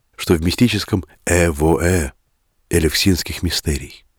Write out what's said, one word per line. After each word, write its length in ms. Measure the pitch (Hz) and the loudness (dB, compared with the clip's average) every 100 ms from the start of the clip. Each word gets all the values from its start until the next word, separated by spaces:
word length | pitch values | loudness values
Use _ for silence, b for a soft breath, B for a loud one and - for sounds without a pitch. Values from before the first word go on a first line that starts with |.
| _ - | _ -8
что 160 | - | 0
в 80 | 85 | 0
мистическом 640 | 87 - 123 104 - 95 - b - | 0 2 0 0 -2 -4 -4 b 0
"Эвоэ" 840 | 87 85 71 78 82 87 76 69 - _ _ _ _ - | 2 2 2 2 2 2 0 -2 -10 _ _ _ _ -2
элевсинских 760 | 107 78 - 98 87 - - | 0 2 0 0 0 -2 -6
мистерий? 600 | 87 - 82 69 65 - _ | -4 -4 -4 -4 -6 -20 _